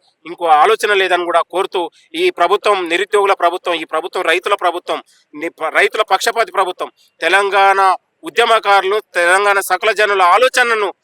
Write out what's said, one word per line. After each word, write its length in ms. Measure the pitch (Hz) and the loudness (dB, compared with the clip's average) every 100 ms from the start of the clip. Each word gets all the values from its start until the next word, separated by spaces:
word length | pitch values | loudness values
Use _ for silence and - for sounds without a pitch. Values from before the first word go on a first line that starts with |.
| _ _ 160 | _ _ -20
ఇంకో 200 | 180 170 | -6 2
ఆలోచన 480 | 151 180 220 214 | 4 4 2 0
లేదని 320 | 202 185 180 175 | 0 0 0 0
కూడా 160 | 170 | -2
కోరుతూ, 400 | - 175 185 175 170 - _ 160 | -2 -4 -4 -6 -8 -12 _ -4
ఈ 100 | 180 | -4
ప్రభుత్వం 600 | - 175 202 220 190 170 | 0 0 0 0 -2 -2
నిరుద్యోగుల 440 | 170 202 208 196 | -4 -2 -2 0
ప్రభుత్వం, 400 | 190 175 180 - | 0 0 -2 -6
ఈ 100 | 170 | -6
ప్రభుత్వం 400 | 156 160 170 196 | -6 -8 -6 -6
రైతుల 320 | 170 175 - 202 | -2 -2 -2 -2
ప్రభుత్వం, 440 | 180 170 - 151 - _ _ | -2 -4 -8 -8 -10 _ _
ని-, 200 | 147 165 - 160 | -12 -12 -8 -4
రైతుల 320 | 143 202 220 | -2 -2 -2
పక్షపాతి 500 | 214 190 233 226 208 | -2 0 -2 -2 -4
ప్రభుత్వం, 400 | 185 185 - 139 _ _ _ | -2 -4 -6 -12 _ _ _
తెలంగాణ 600 | 165 190 202 196 196 196 190 180 _ _ | 0 2 2 2 2 4 2 0 _ _
ఉద్యమకారులు, 760 | 320 - 233 220 208 196 190 214 - 180 | -6 -2 2 2 2 2 2 -4 -4 -2
తెలంగాణ 440 | 175 190 202 202 | 2 2 2 0
సకల 320 | 185 185 208 | -2 -2 0
జనుల 300 | 202 208 202 | 0 0 2
ఆలోచనలను 680 | 175 202 254 262 240 220 196 - | 4 4 2 2 0 0 -2 -6